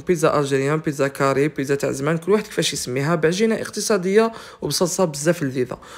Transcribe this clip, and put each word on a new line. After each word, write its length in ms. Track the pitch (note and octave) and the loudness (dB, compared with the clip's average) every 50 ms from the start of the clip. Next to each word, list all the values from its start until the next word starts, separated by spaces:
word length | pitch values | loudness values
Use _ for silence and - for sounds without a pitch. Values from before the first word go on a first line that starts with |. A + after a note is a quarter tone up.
| - | -2
بيتزا 320 | - F#3 D#3+ D#3 D3+ - D3 | 0 0 2 4 2 4 2
ألجيريان، 380 | C#3+ C3+ C#3 C3+ C3+ C#3+ D3+ | 2 2 0 0 2 0 0
بيتزا 300 | D#3 D#3 D#3+ C#3 C#3+ C3+ | 0 -2 -4 -2 0 -2
كاري، 400 | C#3 C#3 - C#3 C3+ C3+ C3+ C#3+ | -2 0 0 2 2 4 2 2
بيتزا 280 | D#3 - - C3+ C3+ C#3 | 0 0 -4 -2 -2 0
تاع 160 | C#3 - C3+ | 0 0 -2
زمان، 260 | B2 C3 C#3 D3+ E3+ | -2 -2 0 0 -2
كل 140 | D#3+ E3 F3+ | 0 2 2
واحد 120 | G3+ A3 - | 0 0 0
كيفاش 300 | - - - E3 - D3 | -2 -4 -2 -2 -2 -2
يسميها، 420 | C3+ - B2 B2 C3+ C#3 D#3 F3 | -4 -6 -4 -4 -2 0 0 0
بعجينة 400 | E3 D#3 D#3 F3+ F#3+ A3+ A3+ A3 | 2 2 2 2 2 2 2 0
اقتصادية 760 | - G3+ - - G#3+ G#3 - A3 G3 F3 F#3+ G3 G#3+ A3+ A3+ A3+ - - - - - | -2 -4 -8 -6 -6 -2 0 0 0 2 4 4 4 4 4 -2 -8 -16 -18 -14 -8
وبصلصة 440 | - D#3 - - F#3+ E3+ - - F#3+ | -6 -4 0 0 0 0 2 0 0
بزاف 380 | E3 D3 C#3+ D3 E3+ E3+ - D3+ | 0 0 -2 0 0 0 0 -2
لذيذة 340 | C3+ B2 C3+ B2 - - - - - - | -4 -2 -2 -4 -4 -6 -14 -14 -20 -20